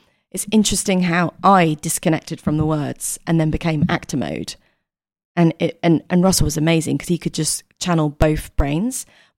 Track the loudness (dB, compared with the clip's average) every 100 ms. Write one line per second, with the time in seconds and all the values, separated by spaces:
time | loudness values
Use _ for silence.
0 | _ _ _ -10 0 2 2 0 0 0
1 | 2 0 -2 0 4 6 4 0 -4 -2
2 | 0 0 -4 -6 -2 0 0 -2 -4 -8
3 | -10 -8 0 0 2 0 -2 0 0 -2
4 | -4 -6 -4 -6 -10 -14 _ _ _ _
5 | _ _ _ 2 2 2 -4 -2 0 0
6 | 2 2 2 2 0 0 0 0 0 -4
7 | -2 -4 -2 -4 -4 -6 _ -10 -2 0
8 | 0 0 0 0 -6 -4 -2 -2 -4 -6
9 | -12 _ _